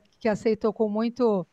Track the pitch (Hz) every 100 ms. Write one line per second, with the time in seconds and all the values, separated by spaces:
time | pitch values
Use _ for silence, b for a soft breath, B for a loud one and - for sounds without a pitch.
0 | - _ 226 202 233 214 220 202 214 208
1 | 233 240 240 196 165